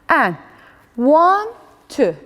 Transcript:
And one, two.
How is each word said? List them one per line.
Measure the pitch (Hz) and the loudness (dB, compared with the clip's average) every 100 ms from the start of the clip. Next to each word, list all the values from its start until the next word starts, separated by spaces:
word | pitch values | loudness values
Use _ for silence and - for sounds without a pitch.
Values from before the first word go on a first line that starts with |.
| - | -2
And | 320 208 160 - - - _ _ 240 | 0 -2 -4 -16 -20 -20 _ _ -4
one, | 247 311 349 392 427 - - _ - | 2 4 2 0 -4 -16 -20 _ -10
two. | - 202 156 | -2 -2 -4